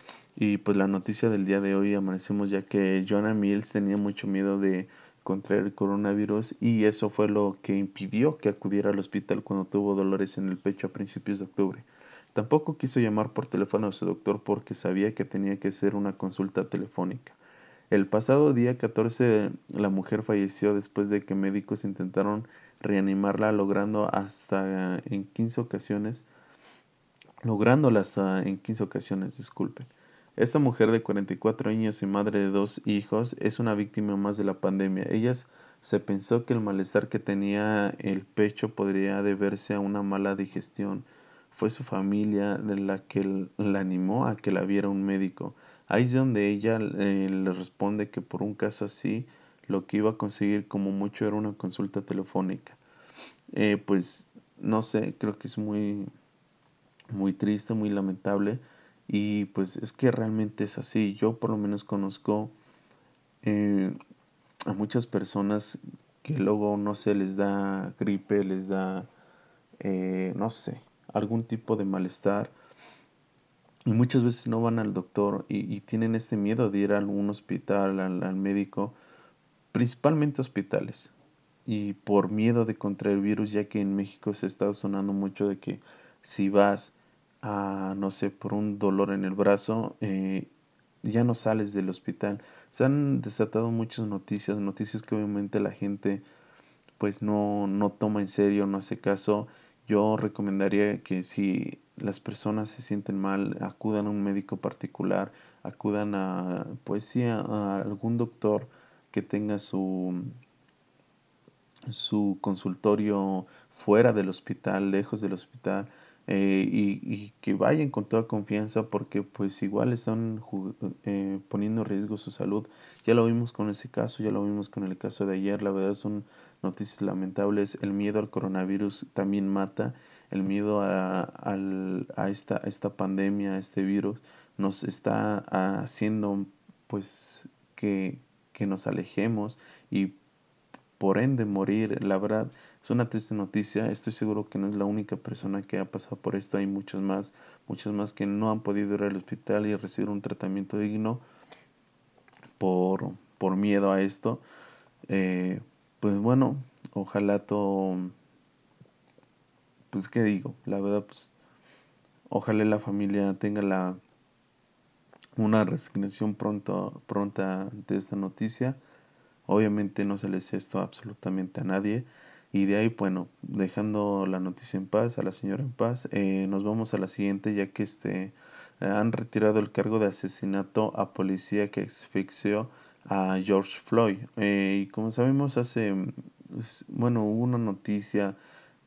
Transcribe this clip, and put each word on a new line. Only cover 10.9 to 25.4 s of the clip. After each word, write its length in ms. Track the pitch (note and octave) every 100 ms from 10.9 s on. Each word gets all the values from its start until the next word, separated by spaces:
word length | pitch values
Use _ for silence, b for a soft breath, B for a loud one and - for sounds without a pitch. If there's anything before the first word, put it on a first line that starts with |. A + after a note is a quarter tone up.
principios 480 | - G2+ - - G2+
de 60 |
octubre. 400 | F#2+ - G2 A#2+ - B B B B
Tampoco 440 | - G#2+ D3+ D3+ D3+
quiso 220 | C3 C3
llamar 320 | A2+ G#2+ G#2+
por 160 | - -
teléfono 400 | G2 G2 G#2+ G#2+
a 60 |
su 120 | F#2+
doctor 380 | F#2 F2+ - G#2
porque 320 | - G2+ -
sabía 400 | - F2+ F#2+ G#2
que 100 | G#2+
tenía 360 | G2 G2 G2 G2
que 100 | G2+
ser 240 | G2 G2
una 200 | G2+ G2+
consulta 500 | F#2+ F#2+ F2+ F#2+ F#2+
telefónica. 720 | F2+ F#2 F#2+ - F#2 A2 - _ B B B B B
El 200 | G2+ F#2+
pasado 440 | G#2+ A#2+ C3+ D3+
día 240 | B2+ A#2+ B2
catorce, 720 | A2+ A2+ A2+ A2+ B2 A2 G2+ - _
la 220 | - G2+
mujer 340 | F#2+ F#2 G#2+
falleció 500 | A2 G#2 G2 - G#2
después 340 | G2+ G2+ - G2+
de 160 | G#2
que 120 | - G2
médicos 480 | G2 G2 G2 G#2+
intentaron 640 | G2+ G2 F#2 F#2+ G2+ G#2 A#2 B B B
reanimarla, 720 | - G2+ G2 G2 G2+ G2+ G#2+
logrando 600 | G#2+ G2 G2+ G#2 G#2+ G#2
hasta 880 | - G2 - - G2 F#2+ F#2+ F#2 F2+
en 180 | - G2+
quince 380 | G2 -